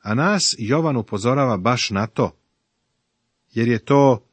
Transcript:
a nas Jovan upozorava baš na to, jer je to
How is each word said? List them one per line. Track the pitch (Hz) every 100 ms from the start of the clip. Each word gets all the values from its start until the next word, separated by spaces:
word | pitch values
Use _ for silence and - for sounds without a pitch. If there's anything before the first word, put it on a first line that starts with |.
a | -
nas | 110 165 202 - -
Jovan | 107 139 165 131
upozorava | 110 104 110 135 135 107
baš | 95 120 -
na | 98 107
to, | - 110 - _ _ _ _ _ _ _ _ _ _ _
jer | - 117
je | 117
to | - 143 139 117 _